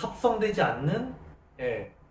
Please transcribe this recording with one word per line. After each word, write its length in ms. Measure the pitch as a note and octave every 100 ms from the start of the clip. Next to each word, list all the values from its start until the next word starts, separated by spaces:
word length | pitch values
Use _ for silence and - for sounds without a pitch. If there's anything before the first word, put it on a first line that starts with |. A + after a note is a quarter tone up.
| A3
합성되지 540 | - A#3+ A3 G#3+ F#3
않는, 520 | E3 C#3 C#3 G#3+ B3+ - - - - -
예, 320 | B2+ A2 G2 - -